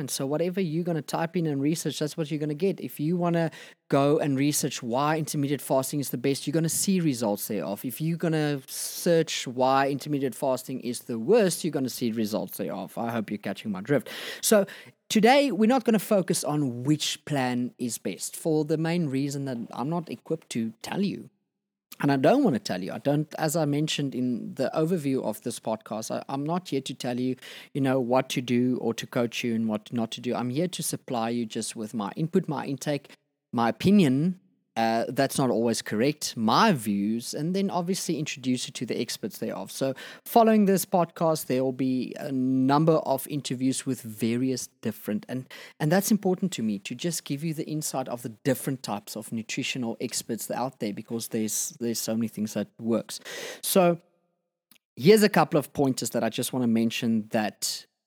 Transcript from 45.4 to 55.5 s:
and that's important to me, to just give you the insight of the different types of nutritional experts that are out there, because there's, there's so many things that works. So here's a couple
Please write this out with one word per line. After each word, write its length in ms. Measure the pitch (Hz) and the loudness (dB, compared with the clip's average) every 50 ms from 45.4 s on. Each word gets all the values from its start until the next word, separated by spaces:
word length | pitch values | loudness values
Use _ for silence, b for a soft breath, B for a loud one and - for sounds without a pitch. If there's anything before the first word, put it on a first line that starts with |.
| 131 B B B B B B - | -8 B B B B B B -2
and 100 | 156 151 | 2 4
that's 220 | 170 202 196 - | 4 4 4 4
important 400 | 220 190 - 185 185 - 196 175 | 2 2 2 0 0 0 0 -2
to 100 | - - | -2 -2
me, 160 | 113 110 101 98 | -2 -2 -2 -4
to 160 | - - 123 | -6 -10 -8
just 300 | 120 - 175 165 - - | -6 -4 -4 -4 -4 -6
give 180 | - 143 139 | -6 -6 -4
you 100 | 165 165 | -4 -4
the 140 | 147 156 151 | -4 -4 -6
insight 420 | - 151 156 147 - - 135 127 - | -6 -4 -4 -4 -4 -4 -4 -4 -4
of 140 | 120 120 | -6 -8
the 80 | - 120 107 - - | -8 -10 -12 -4 0
different 400 | 135 127 - - 147 135 - - | 0 0 0 -2 -4 -6 -4 -4
types 320 | - 101 104 - - - | -6 -6 -6 -6 -8 -10
of 160 | 107 107 - | -12 -8 -6
nutritional 640 | 117 113 107 - - 139 131 - - 135 120 113 110 - | -6 -6 -6 -6 -6 -4 -4 -4 -4 -4 -4 -4 -4 -4
experts 460 | 135 120 - - - - 117 101 - | -6 -6 -6 -6 -6 -4 -6 -6 -6
that 100 | - 120 | -6 -4
are 100 | 113 123 | -4 -4
out 120 | 135 - - | -4 -4 -6
there, 160 | 120 104 98 | -6 -6 -6
because 340 | 104 110 - 117 117 113 - | -6 -8 -6 -6 -6 -6 -4
there's, 460 | - 113 110 107 - - - - - - | -2 -2 -2 0 -2 -4 -4 -6 -6 -4
there's 180 | 117 117 113 - | -4 -2 -2 -2
so 160 | - 113 110 | -2 -2 0
many 140 | 113 117 107 | 0 -2 -2
things 260 | - 104 107 107 - | -2 -4 -6 -4 -2
that 140 | 107 101 - _ - | -4 -6 -6 _ -6
works. 400 | 117 113 113 - - - - - B B B B B B B B | -2 0 0 0 -2 -4 -10 -14 B B B B B B B B
So 360 | - - - 196 175 175 170 165 - _ _ _ _ _ _ _ _ _ _ _ _ _ _ _ _ _ _ | -4 2 4 6 6 6 4 0 -4 _ _ _ _ _ _ _ _ _ _ _ _ _ _ _ _ _ _
here's 300 | 113 123 185 220 214 214 | 4 8 8 8 10 8
a 40 | 208 | 6
couple 300 | - 175 151 - | 6 6 4 6